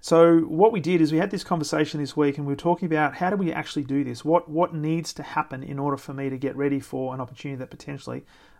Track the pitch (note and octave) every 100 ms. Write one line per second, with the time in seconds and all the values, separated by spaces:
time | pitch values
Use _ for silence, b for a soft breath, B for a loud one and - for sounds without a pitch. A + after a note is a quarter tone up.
0 | - E3 E3+ E3 E3 D#3+ G#3+ A3+ D#3 F3+
1 | D#3 D#3+ F#3+ G3 - F3 D3+ D#3 D3+ D#3
2 | C#3 - D3 C#3+ C#3+ C#3 E3+ E3+ F3+ D#3
3 | D3+ - F3+ G3 F3+ D#3+ D3+ - B2+ C#3
4 | C3 A#2+ D3+ E3+ - D#3 F3 E3 D3+ E3
5 | D#3 - - - D3+ C3 C#3 C#3 C#3+ C#3
6 | - C#3 C3+ C3 C3+ C3 C#3+ C#3 C3 C3
7 | C3 C3 B2 B2+ D3 C3+ B2+ - - C#3+
8 | - B2+ b b b b